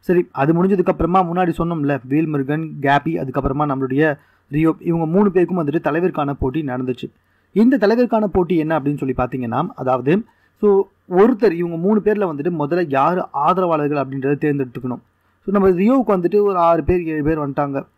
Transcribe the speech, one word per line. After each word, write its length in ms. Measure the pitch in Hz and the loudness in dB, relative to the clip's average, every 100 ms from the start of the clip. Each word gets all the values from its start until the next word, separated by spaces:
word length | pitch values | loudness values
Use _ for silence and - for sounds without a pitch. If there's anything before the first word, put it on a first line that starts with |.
| - | 2
சரி, 160 | 175 175 | 0 0
அது 180 | - 143 | -2 0
முடிஞ்சதுக்கு 400 | 165 190 196 180 | 2 2 2 0
அப்புறமா 300 | 147 165 185 | 0 0 0
முன்னாடி 320 | 175 175 180 - | 0 0 -2 -2
சொன்னோம்ல, 380 | 170 165 143 139 127 | -4 -2 -2 -4 -2
வேல்முருகன், 580 | 147 170 147 131 151 160 151 | -2 0 -2 -2 -4 -6 -4
கேபி, 340 | 135 143 156 165 | 0 0 0 -6
அதுக்கப்புறமா 500 | 139 135 135 135 147 | -4 -4 -4 -2 -2
நம்மளுடைய 380 | 135 131 131 156 147 _ _ _ | -2 -2 0 0 -2 _ _ _
ரியோ, 200 | 147 160 156 | 0 0 0
இவங்க 260 | 170 170 160 | -2 -2 0
மூணு 220 | 180 208 | 2 2
பேருக்கும் 300 | 180 170 180 | 2 0 0
வந்துட்டு 200 | 151 160 | -2 -2
தலைவருக்கான 480 | 151 156 180 165 143 | -2 0 -2 -2 -4
போட்டி 280 | 143 135 139 | -2 -4 -4
நடந்துச்சு. 440 | 147 127 127 127 - _ _ _ _ | -6 -6 -6 -6 -10 _ _ _ _
இந்த 200 | 190 233 262 | 2 4 4
தலைவருக்கான 480 | 202 233 247 226 | 2 2 2 0
போட்டி 300 | 214 190 170 175 | 0 0 2 0
என்ன 160 | 156 | 0
அப்படின்னு 280 | 160 139 147 | -2 -2 -4
சொல்லி 120 | 135 | -4
பார்த்தீங்கன்னா, 460 | 127 123 135 120 123 180 | -2 -4 -4 -4 -4 -4
அதாவது 380 | - 131 127 127 190 226 _ _ _ | -6 -2 0 2 0 -2 _ _ _
so 60 | 208 196 196 _ _ | 2 2 0 _ _
ஒருத்தர் 440 | 180 220 240 220 | 4 4 4 0
இவங்க 220 | 170 175 165 | 0 -4 -2
மூணு 220 | 180 214 | 0 2
பேர்ல 240 | 202 208 | 2 0
வந்துட்டு 260 | 190 147 156 | -2 -2 -4
முதல்ல 300 | 170 143 175 170 | -2 -2 -2 0
யாரு 320 | 135 147 180 - | 2 2 0 -4
ஆதரவாளர்கள் 680 | 139 151 185 180 156 147 147 | -2 0 2 0 0 0 -2
அப்படின்றத 340 | 135 135 131 143 | -4 -4 -2 0
தேர்ந்தெடுத்துக்கணும். 600 | 151 143 127 123 123 123 _ _ _ _ - | 0 -2 -4 -6 -8 -8 _ _ _ _ -2
So 20 | |
நம்ம 160 | 202 190 | 2 2
ரியோவுக்கு 440 | 175 208 269 226 | 4 4 2 2
வந்துட்டு 240 | 196 170 208 | 0 2 2
ஒரு 160 | 202 185 | 2 2
ஆறு 240 | 170 170 | 2 2
பேர், 180 | 147 180 | 2 -2
ஏழு 180 | 165 156 | -2 -2
பேர் 160 | 147 160 | -2 -2
வந்துட்டாங்க. 380 | 143 139 143 135 - | -2 -4 -4 -4 -10